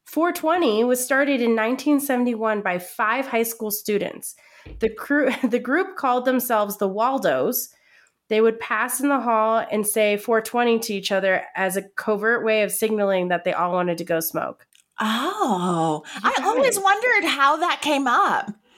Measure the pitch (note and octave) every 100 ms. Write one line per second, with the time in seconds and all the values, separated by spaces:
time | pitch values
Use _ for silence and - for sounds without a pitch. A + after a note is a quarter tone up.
0 | - - E4+ E4+ D#4 F4 D#4+ G#3+ B3 B3
1 | B3 C4+ C#4 C4+ A#3 A3+ A3 C4 D4+ C#4+
2 | C#4 B3+ B3 A3+ A3 G#3+ G3+ F3+ F3+ -
3 | G#3+ A#3+ C4+ A#3 A3+ - G#3+ G#3 - G#3
4 | - - - - - - - - A3 A3
5 | - C#4+ B3+ A3+ B3 A#3+ - D4 G4 -
6 | C4 B3 B3+ B3+ B3 A3+ G#3 G3+ G3 G3
7 | A#3+ C4+ G3 C3 C#3+ - - _ _ _
8 | _ _ - G#3+ A3+ A3+ - A3 B3 B3+
9 | C#4 C#4 A#3 A3 A3 A3+ - G#3+ G#3 -
10 | G#3+ G#3 G#3 A3+ A3 A#3+ A#3+ A3+ A3+ G3+
11 | F#3+ G3 F#3+ F#3 - - F#3+ F#3+ F#3+ -
12 | - G#3 G#3+ A#3 A3 A3 G3+ - A3 G#3+
13 | G3+ F#3+ F3+ F3 F3+ - F3 F3+ F3+ E3+
14 | E3+ E3 D#3+ D#3+ - - _ _ _ -
15 | G#3+ A3+ D4 G#4 E4+ F#3 F3+ E3+ E3 D3+
16 | - - G3 C5+ F4 A#4+ C5+ G#4 G4 G4+
17 | B4 A4 E4 C4+ C#4 D#4 F4 C#4 D4 C#4+
18 | C4 C4 F#4+ C3+ - - _